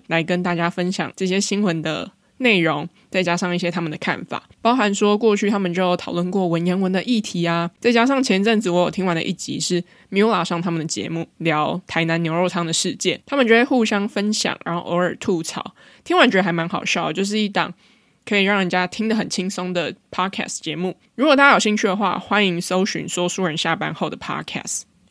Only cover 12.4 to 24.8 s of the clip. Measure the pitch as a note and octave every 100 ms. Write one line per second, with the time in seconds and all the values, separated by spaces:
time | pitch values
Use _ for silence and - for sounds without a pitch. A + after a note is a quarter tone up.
12.4 | F3+ F3+ E3+ E3 F#3 - F#3 D3+ - C#4+
13.4 | A#3+ A3+ B3+ C4 A3 G#3 G3+ - G3+ G#3+
14.4 | F#3 - - E3+ - F3 F3+ - - F3+
15.4 | E3 - - - - - - F4+ C#4 F#3+
16.4 | F3+ E3+ E3+ F3+ - F3+ D#3+ D#3 G3 G#3+
17.4 | G#3 G3+ D#3+ - _ _ _ _ - G#3
18.4 | G3 G3+ F#3 F3+ F3+ - G#3+ A3 - -
19.4 | F#3 G3 F3+ F3 D3+ F#3 _ - F#3+ -
20.4 | - - - D3+ F3+ - _ - C#4+ C4+
21.4 | C#4+ B3+ G#3+ G#3 G#3+ F#3+ G3+ F3 - G#3
22.4 | G3+ E3+ F3 F#3 F#3+ - D#3 - F3 -
23.4 | F#3 D#3 E3 D#3+ D#3 D#3+ D#3+ - - C#3+
24.4 | D#3 - - -